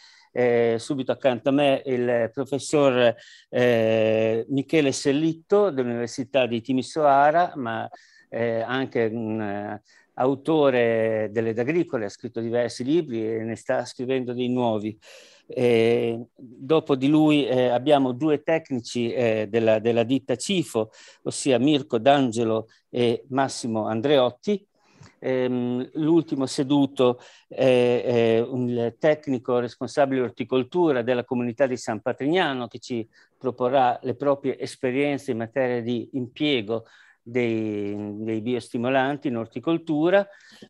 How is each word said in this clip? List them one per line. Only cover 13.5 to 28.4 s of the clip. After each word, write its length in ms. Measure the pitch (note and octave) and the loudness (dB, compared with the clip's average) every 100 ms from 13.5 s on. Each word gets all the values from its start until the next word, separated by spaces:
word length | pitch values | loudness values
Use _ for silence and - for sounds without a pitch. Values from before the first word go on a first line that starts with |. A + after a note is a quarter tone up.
sta 300 | A2 - B2+ | -6 -4 -4
scrivendo 480 | B2 - B2 C3 B2 | -4 -8 -4 -4 -4
dei 160 | B2 B2 | -4 -2
nuovi. 500 | B2 A#2+ G#2+ G#2+ G#2 - - - _ - | 0 0 -2 -4 -10 -16 -20 -20 _ -12
Eh, 720 | - B2 A#2 A2+ A#2+ A#2 A#2 A#2 | 0 2 4 4 2 0 -4 -10
dopo 640 | - B2 - C3+ D#3+ D#3 C3+ | -20 -20 -10 0 0 2 0
di 100 | C#3 | 4
lui, 400 | D3+ D3+ D3 A#2+ | 4 4 4 2
eh, 220 | B2+ B2 | 2 2
abbiamo 420 | A#2+ C3 C#3+ C3 | 2 4 4 4
due 320 | B2 D#3 D3 | 0 0 0
tecnici, 680 | - D#3+ D#3+ B2+ - A#2+ A#2 | 0 -2 -2 -6 -4 -4 -2
eh, 340 | B2+ A#2+ A2 G#2+ | 0 0 0 0
della, 300 | A2+ A2 A2 | 2 4 4
della 240 | A2 A#2 | 2 0
ditta 320 | A#2 C3+ - | 2 0 -2
CIFO, 560 | B2 - F#3+ C#3 A2+ A2 - - - | -4 -2 -2 0 -2 -4 -8 -20 -14
ossia 380 | C#3 - C#3+ A#2 | -10 -4 0 2
Mirko 380 | C#3 D3 - A2+ | 4 2 0 0
D'Angelo 680 | A#2+ C#3+ B2+ A2 A2+ A2 A2 _ _ | 4 4 2 0 0 -2 -4 _ _
e 360 | B2+ A#2+ A#2 - | -2 0 0 -4
Massimo 580 | C3 C3 - B2 A2 G#2+ | -2 -2 -4 -6 -4 -2
Andreotti. 800 | A2+ C3 C#3+ B2 - - G3+ _ _ _ _ - _ | -2 2 4 2 -2 -4 -4 _ _ _ _ -20 _
Ehm, 720 | C3 B2+ B2+ B2 B2 B2 B2+ | -4 -2 -2 -2 -2 -4 -6
l'ultimo 500 | - D#3 E3 D#3 C#3 | -4 2 2 2 -2
seduto 760 | C3 - C3+ C#3+ C#3 - B2+ A#2+ - - - | -2 -2 0 2 2 2 2 2 -6 -20 -12
è, 540 | - C3 B2 B2 A#2+ | 0 4 4 4 2
è 360 | A#2 A#2+ A2+ A2+ | 2 2 4 2